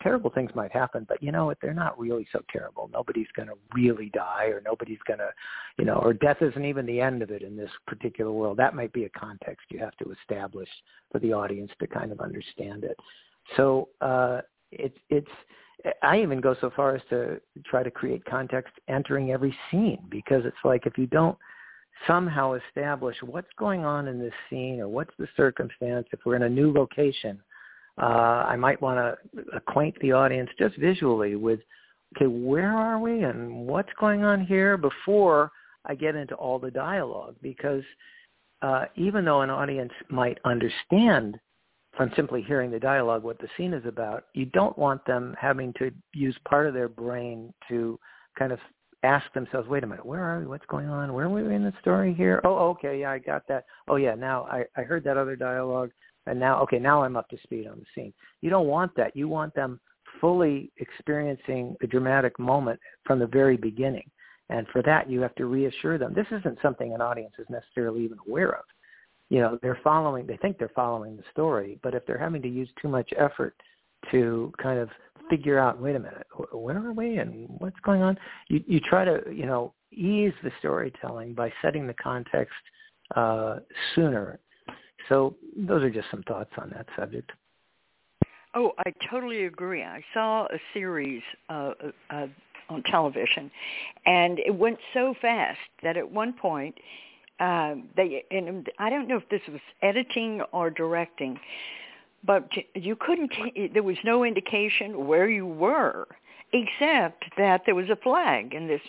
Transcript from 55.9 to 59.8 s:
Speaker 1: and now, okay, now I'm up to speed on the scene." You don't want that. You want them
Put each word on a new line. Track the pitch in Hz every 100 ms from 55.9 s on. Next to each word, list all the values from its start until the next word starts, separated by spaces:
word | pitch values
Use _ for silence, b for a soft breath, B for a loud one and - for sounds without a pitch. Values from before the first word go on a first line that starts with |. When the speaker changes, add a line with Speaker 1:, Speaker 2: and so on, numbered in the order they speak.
| _ b _ -
Speaker 1:
and | 127
now, | 127 135
okay, | - 123
now | 135 147
I'm | 131 123
up | -
to | 113
speed | - 117 107
on | 107
the | 110
scene." | - 110 - b b
You | 160
don't | 190 151
want | 151 180 139
that. | 113 135
You | 151
want | 156 156
them | 143 135 123